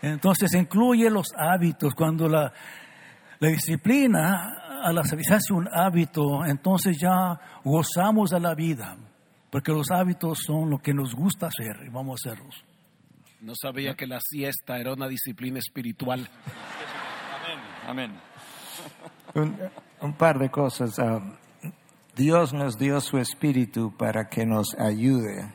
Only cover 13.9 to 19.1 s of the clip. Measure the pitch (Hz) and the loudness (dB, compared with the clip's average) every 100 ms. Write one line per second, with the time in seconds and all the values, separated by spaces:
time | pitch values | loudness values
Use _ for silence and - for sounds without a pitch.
13.9 | 131 131 127 - 147 139 135 - 123 120 | -6 -8 -8 -8 -6 -6 -6 -8 -6 -6
14.9 | 131 135 131 - 110 127 131 120 - 120 | -6 -6 -6 -8 -6 -6 -6 -8 -8 -8
15.9 | 113 123 127 123 - - - - - - | -6 -4 -4 -6 -14 -16 -14 -14 -12 -12
16.9 | - - - - - 165 160 110 - - | -10 -10 -12 -12 -10 -10 -10 -12 -16 -10
17.9 | 127 123 101 - - - - - - 151 | -8 -8 -10 -18 -20 -20 -20 -16 -16 -16
18.9 | - 165 | -18 -20